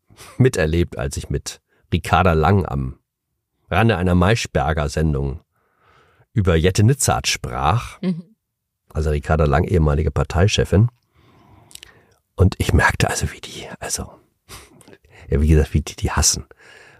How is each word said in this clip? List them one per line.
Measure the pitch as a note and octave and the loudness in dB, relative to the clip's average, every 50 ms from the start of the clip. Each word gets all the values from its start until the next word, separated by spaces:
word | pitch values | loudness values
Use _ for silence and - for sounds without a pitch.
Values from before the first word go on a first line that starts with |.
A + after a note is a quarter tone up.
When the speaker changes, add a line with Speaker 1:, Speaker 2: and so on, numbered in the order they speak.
| _ _ _ _ - - - - | _ _ _ _ -20 -20 -2 2
Speaker 1:
miterlebt, | B2+ C3 - - E2+ D#2 D#2+ E2+ F2 - - - | 2 2 2 2 0 0 2 0 -2 -2 -4 -8
als | C2 C#2+ - | -8 -6 -6
ich | - - - | -8 -8 -6
mit | D2 C#2+ - - - - _ _ _ _ _ _ - | -6 -6 -6 -8 -16 -16 _ _ _ _ _ _ -4
Ricarda | F2 - - - E2 F#2 F#2 E2+ | -4 -2 0 2 2 4 4 4
Lang | D#2 D2+ D#2 G2+ G2+ F2 | 4 2 2 2 2 0
am | - - C#2 C2+ B1+ B1+ - _ _ _ _ _ _ _ _ _ _ _ _ _ _ | -2 -4 -6 -6 -6 -8 -12 _ _ _ _ _ _ _ _ _ _ _ _ _ _
Rande | - F2 A2 A2+ A2 | -2 0 2 2 2
einer | E2 F#2 F#2 F2+ | 2 0 2 2
Maischberger-Sendung | F2+ F2 F#2 A2+ A#2 - - - D#2+ C2+ C#2+ D#2+ D#2+ D2+ D2 - - D#2+ D#2+ D2 C2+ C#2 C#2 C2 - - _ _ _ _ _ _ _ _ _ _ _ _ _ _ _ _ _ _ | 4 4 4 2 0 -2 -4 -4 -2 -2 0 -2 -2 -2 -4 -2 -2 0 0 0 -2 -4 -6 -6 -10 -14 _ _ _ _ _ _ _ _ _ _ _ _ _ _ _ _ _ _
über | A#2 G2 F2+ E2+ | -2 0 2 2
Jette | D#2+ D#2 F#2 F#2+ - G#2 | 2 2 2 2 4 4
Nitzart | A2 C#3+ - - - D2 A#1 - - | 4 4 2 0 0 0 -2 -2 -4
sprach. | - - - - A#1+ B1+ C2+ D2 F#2+ B2 - - - - | -6 -6 -8 -8 -6 -4 -2 0 0 0 -2 -6 -14 -8
Speaker 2:
Mhm. | - F#3 F3+ D#3+ F3+ - _ _ _ _ _ _ _ _ _ _ _ _ - | -6 -4 -4 -4 -8 -16 _ _ _ _ _ _ _ _ _ _ _ _ -6
Speaker 1:
Also | - D2+ D#2 | -4 -2 -2
Ricarda | D2+ D2 - - D#2 D2+ D#2+ | -2 -2 -2 -2 0 2 2
Lang, | D2 C#2 D2+ - | 2 2 0 0
ehemalige | - G2+ F2 D#2 D2+ D2 D2 D#2+ D#2+ | 2 2 2 2 2 2 0 0 -2
Parteichefin. | - - C#2 - - E2 E2+ - - - - - - F2+ A2 A#2+ - _ _ _ _ _ _ _ _ _ _ _ - - _ _ - - - - _ _ _ _ _ _ _ _ _ | 0 -2 -2 -2 0 2 2 2 2 0 -2 2 4 4 4 2 0 _ _ _ _ _ _ _ _ _ _ _ -20 -20 _ _ -20 -20 -20 -20 _ _ _ _ _ _ _ _ _
Und | - F2+ F#2+ - - | 2 2 2 2 0
ich | - - - | -4 0 0
merkte | D#2 - - - - - - | 2 2 2 0 0 0 -2
also, | - - - - - | -2 -4 -6 -8 -8
wie | - | -12
die, | - - - - - - - - | -18 -18 -16 -16 -16 -16 -16 -16
also, | - - - - - - - - _ _ _ _ _ _ - - - - _ _ - - - _ _ _ _ - - - | -12 -10 -10 -10 -10 -12 -16 -20 _ _ _ _ _ _ -20 -20 -20 -20 _ _ -20 -20 -20 _ _ _ _ -20 -10 -4
ja, | D#2+ C#2 D2 | -2 0 2
wie | D2+ | 4
gesagt, | D#2 D2+ D#2 - - | 4 4 4 2 0
wie | D#2+ C#2+ | -2 -2
die, | - - | -2 -10
die | - - - | -6 -6 -4
hassen. | - - - - - - - - - _ - - - - - - - _ | -2 0 0 0 0 -2 -6 -14 -20 _ -20 -20 -20 -20 -20 -20 -20 _